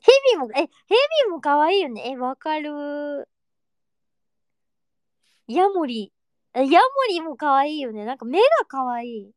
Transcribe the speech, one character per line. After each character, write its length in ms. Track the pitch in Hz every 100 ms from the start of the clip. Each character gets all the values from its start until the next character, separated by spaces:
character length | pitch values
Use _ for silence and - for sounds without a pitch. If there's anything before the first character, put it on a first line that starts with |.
ヘ 120 | - 539 539
ビ 60 | 403
も、 100 | 247
え、 60 | 247
ヘ 60 | - _ _ 440 571 640 480
ビ 40 |
も 100 | 330
可 200 | 294 285
愛 180 | 311 392
い 20 |
よ 60 | 311
ね。 220 | 220 240
え、 40 | 262
わ 200 | 254 269
か 220 | 311 311
る。 680 | 302 294 294 294 294 285 - _ _ _ _ _ _ _ _ _ _ _ _ _ _ _ _ _ _ _ _ _ -
ヤ 200 | 254 392
モ 160 | 381 294
リ。 260 | 226 196 _ _ _ _
え、 60 | 240
ヤ 200 | 269 339
モ 60 | 508 554 523
リ 100 | 349
も 160 | 320 262
可 180 | 294 269
愛 160 | 285 311
い 40 |
よ 120 | 262
ね。 120 | 214
な 100 | 214
ん 40 | 262
か 60 |
目 140 | 233 311
が 80 | 508 640 453
可 240 | 269 254
愛 160 | 240 240
い。 260 | 226 196